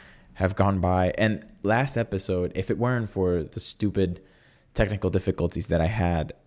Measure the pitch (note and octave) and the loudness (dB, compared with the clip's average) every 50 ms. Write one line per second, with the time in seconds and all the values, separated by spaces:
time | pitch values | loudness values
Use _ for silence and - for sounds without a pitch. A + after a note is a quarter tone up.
0 | - - - - - - - - F#2 F#2 - - F#2+ G2+ G2 F#2 E2+ F2+ F2+ F#2 | -20 -20 -20 -20 -20 -14 -6 -2 -2 0 2 2 2 2 4 2 2 2 4 4
1 | F#2 F2+ - - A2 A2 G#2 - - - - - - G2 A2 A#2+ C#3+ C#3 - A#2 | 2 2 0 0 0 0 0 -2 -8 -14 -14 -6 -2 0 2 2 2 0 0 -2
2 | A#2 - G2+ F#2+ - - F#2 F2+ F2+ D#2+ - F#2+ F#2+ - A2+ - A#2+ B2 B2+ A#2+ | -2 -2 -4 -4 -2 0 0 0 0 -2 -2 -4 -2 -2 -2 0 0 0 0 0
3 | A2+ G#2 - G2 F#2 F2+ F2 E2+ D2+ - - G#2+ - - - - G#2 G2+ F#2 G2 | -2 -4 -2 0 0 2 2 0 -2 -4 -8 -8 -8 -8 -6 -2 -2 -2 0 2
4 | F#2+ F2+ F2 - - - _ _ _ _ _ _ _ _ - - A2 G2 G#2 G2 | 0 0 0 -6 -12 -20 _ _ _ _ _ _ _ _ -2 0 0 0 0 -2
5 | - F#2 F2+ F#2 - G2 F2 - E2+ F2 - E2 D#2+ - E2+ E2 D#2+ D#2+ G#2+ G#2+ | -2 0 0 0 0 0 -2 0 -2 -2 -2 -4 -4 0 2 2 2 2 0 0
6 | F2+ F2 E2+ E2 D2+ D2 - _ _ | 0 2 2 0 -2 -4 -8 _ _